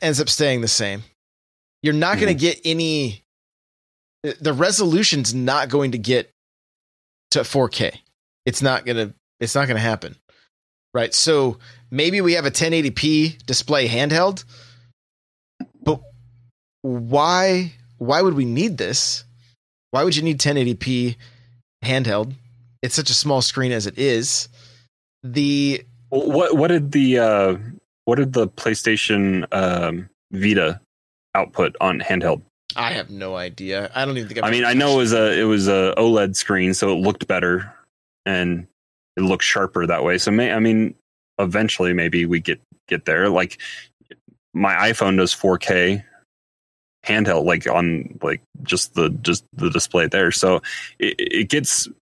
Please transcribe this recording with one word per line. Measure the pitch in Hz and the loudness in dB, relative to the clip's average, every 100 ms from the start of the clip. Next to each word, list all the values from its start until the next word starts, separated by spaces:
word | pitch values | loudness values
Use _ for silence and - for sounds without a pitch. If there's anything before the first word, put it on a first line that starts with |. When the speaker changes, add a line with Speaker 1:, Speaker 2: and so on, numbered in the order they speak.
Speaker 1:
ends | 165 139 | -2 -2
up | 147 | -2
staying | - 147 123 | 0 0 0
the | 113 | -2
same, | - 101 98 - _ _ _ _ _ _ _ | -2 -2 -6 -12 _ _ _ _ _ _ _
you're | 151 | -2
not | 151 170 202 | 0 0 2
gonna | 202 | 0
Speaker 2:
Mm-hmm. | 147 | 2
Speaker 1:
get | 165 - 165 | 0 0 -2
any, | 165 165 151 127 98 _ _ _ _ _ _ _ _ _ _ | -2 -2 -2 -4 -8 _ _ _ _ _ _ _ _ _ _
the, | 147 - | -10 -6
the | 151 | -4
resolution's | 135 180 208 185 165 220 147 110 | 0 0 2 2 2 2 0 -2
not | 127 127 143 131 | -2 0 0 0
going | 143 139 | 0 0
to | 120 | -2
get | 104 123 - _ _ _ _ _ _ _ _ _ - | 0 0 0 _ _ _ _ _ _ _ _ _ -4
to | 151 | -2
four | 120 139 120 | 0 0 0
K. | - 104 - _ _ _ _ - | 0 -4 -4 _ _ _ _ -6
It's | - | -2
not | 135 127 123 | 0 0 -2
gonna, | 117 104 - _ - | -4 -4 -8 _ -10
it's | 117 139 | -4 -2
not | 139 | 0
gonna | 110 | 0
happen. | 113 110 78 - _ _ _ _ _ _ _ | 0 -2 -6 -18 _ _ _ _ _ _ _
Right? | 123 117 | -4 -2
So | - 165 147 131 107 - - - | 0 2 2 2 -2 -16 -20 -10
maybe | 131 165 196 | -2 0 2
we | 175 | 2
have | 170 139 | 2 0
a | |
ten | - 165 | -2 0
eighty | 165 143 | 0 0
P | - 151 156 156 156 - | -2 0 2 0 -2 -4
display | 123 - 147 120 | -4 0 0 0
handheld, | 117 143 160 190 190 - - - - _ _ _ _ _ _ _ - - _ | 0 0 2 0 -2 -12 -20 -20 -20 _ _ _ _ _ _ _ -20 -20 _
but | - - - - - _ _ _ _ _ | -2 -2 -4 -20 -20 _ _ _ _ _
why, | 135 123 117 143 160 180 190 185 175 - - - | -6 -6 0 2 4 4 2 2 -2 -10 -20 -10
why | 120 151 | 0 2
would | 190 | 2
we | 143 120 | 2 0
need | 120 220 143 | 0 -2 -2
this? | 92 131 - - - _ _ _ _ _ - | -2 -2 -2 -6 -10 _ _ _ _ _ -6
Why | 131 | 0
would | 175 151 | 0 0
you | |
need | 160 143 | -2 0
ten | 147 147 | 0 2
eighty | 123 | 0
P | 113 131 123 123 117 - - - _ _ _ | -2 -2 -2 -2 -4 -14 -20 -20 _ _ _
handheld? | 113 131 117 101 117 135 - _ _ - | -4 -2 0 0 -2 -8 -20 _ _ -10
It's | 127 - | -4 -2
such | 139 | -2
a | |
small | 127 151 135 | -2 2 0
screen | 127 135 127 | 0 -2 -2
as | 117 101 | -2 -4
it | - | -2
is. | 135 113 135 - - - - - _ _ _ _ | 0 2 0 -4 -6 -14 -20 -20 _ _ _ _
The | 127 127 143 143 143 135 - _ - | -6 -2 0 2 0 -2 -8 _ -4
Speaker 2:
Well, | 135 151 | -2 0
what, | 151 175 151 | 2 2 4
what | 165 | 4
did | 170 143 | 2 2
the, | 147 131 123 | 2 4 4
uh, | 113 104 95 92 113 - _ _ - | 4 4 4 0 -6 -16 _ _ 0
what | 123 | 2
did | 135 | 2
the | 127 107 | 2 0
PlayStation, | - 117 110 113 107 - 104 98 92 - | -2 -4 -2 0 0 2 2 2 0 -2
um, | 98 92 87 85 85 95 _ _ | -2 0 0 -2 -6 -10 _ _
Vita | 98 101 101 80 85 _ _ _ _ _ 98 | -2 0 2 2 -2 _ _ _ _ _ -4
output | - - 87 - | -4 0 -2 0
on | 92 87 | -2 -2
handheld? | - 92 87 76 - _ _ - | -2 -2 0 -4 -6 _ _ -6
Speaker 1:
I | 117 | -4
have | 143 - | -6 -10
no | 98 95 92 | -12 -10 -8
idea. | 90 - 95 98 98 | -10 -12 -8 -6 -6
I | 127 135 | -4 -4
don't | 131 | -4
even | 107 | -8
think | 107 | -4
I've | 110 | 0
Speaker 2:
I | |
mean, | 120 | 2
Speaker 1:
touched | 120 127 | 2 2
Speaker 2:
I | |
know | 143 | 4
it | |
Speaker 1:
it. | 135 | 4
Speaker 2:
was | 117 | 4
a, | 113 107 87 | 4 4 4
it | |
was | 110 107 98 | 2 2 2
a | 98 95 - | 2 2 4
oled | 117 110 98 95 | 4 4 2 -2
screen, | - 95 92 | -2 0 2
so | 92 101 | 2 0
it | 87 | 2
looked | 95 101 - | 0 -2 -2
better | 92 90 90 98 - _ _ _ _ 98 | 0 0 0 -4 -18 _ _ _ _ -4
and | 92 90 87 87 _ _ _ _ - | -2 0 -4 -8 _ _ _ _ -2
it | |
looked | 95 95 | 0 0
sharper | - - 95 - 85 | 0 -2 -2 -2 -2
that | 85 | 0
way. | 78 92 | 0 0
So | - | 2
may-, | 107 120 | 2 2
I | 110 | 2
mean, | 113 110 110 - _ _ _ - | 2 2 0 -4 _ _ _ -6
eventually | 95 101 110 - 90 | -2 0 -2 0 0
maybe | 87 82 87 85 | 0 0 0 0
we | 87 | -2
get, | 82 78 _ _ - | -2 -6 _ _ -6
get | 82 80 | -6 0
there. | 80 101 | 2 2
Like, | 90 90 - - - - _ _ - _ _ _ | 2 -2 -6 -16 -16 -20 _ _ -20 _ _ _
my | 85 98 90 | -2 0 2
iPhone | 107 113 98 95 | 2 2 2 2
does | 87 | 2
four | - 95 90 | 2 0 0
K | - 92 90 101 - _ _ _ _ _ _ _ _ _ | 2 2 2 0 -6 _ _ _ _ _ _ _ _ _
handheld, | - 107 101 82 80 | -4 0 2 2 2
like, | 82 - | 0 0
on, | 87 87 80 65 - | 0 0 -2 -6 -8
like, | 78 - _ - | -6 -6 _ -16
just | - - - | -4 -4 -2
the, | - 80 | 0 0
just | - - 85 _ | 0 -2 -4 _
the | - 87 | -6 -2
display | 76 - 90 85 | -2 -2 0 0
there. | 98 87 | 2 0
So | - 95 87 - - - - | 2 2 0 -2 -12 -14 -4
it, | 101 - | -4 -2
it | - 98 113 | -4 -2 0
gets | 151 - - - - | -2 -2 -4 -4 -10